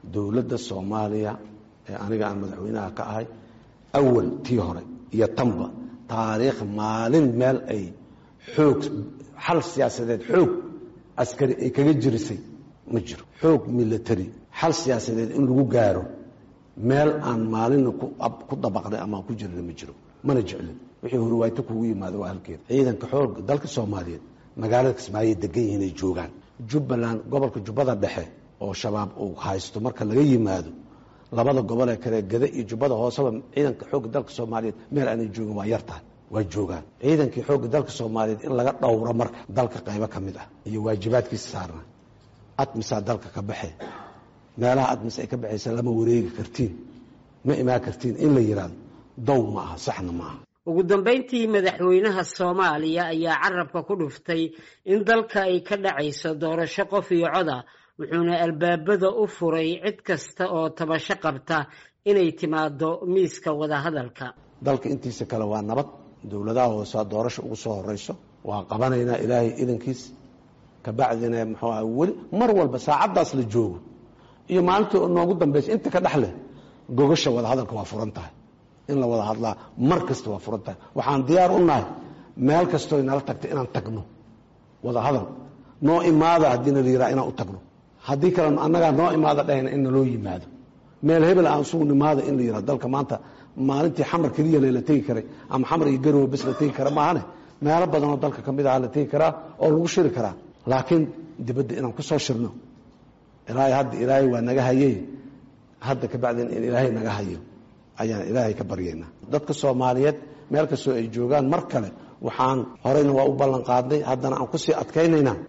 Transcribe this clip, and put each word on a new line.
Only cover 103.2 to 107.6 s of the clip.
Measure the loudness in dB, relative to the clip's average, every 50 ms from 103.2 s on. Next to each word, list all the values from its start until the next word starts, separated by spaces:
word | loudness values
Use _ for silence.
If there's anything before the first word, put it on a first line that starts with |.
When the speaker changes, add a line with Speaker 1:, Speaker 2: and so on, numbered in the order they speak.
| _ _ _ _ _
Speaker 1:
Ilaahay | -6 0 2 2 4 4
hadda, | 2 2 0 -2
Ilaahay | -2 0 2 4 4 4
waa | 4 4 2
naga | 0 2 2 2 2
hayay. | 4 4 4 4 4 2 0 -4 -10 -12 -16 -16 -18 -20 -20 -20 -20 -20 -20 -20 -20 -20 _
Hadda | -4 -4 -2 -2 -2
ka | -4 -4
bacdin | -2 -2 0 0 0 -2 -4
in | -4 -4 -2
Ilaahay | 0 2 2 2 2
naga | 0 0 -2 -2
hayo | -2 -4 -4 -6 -8 -10 -12 -18 -20 -20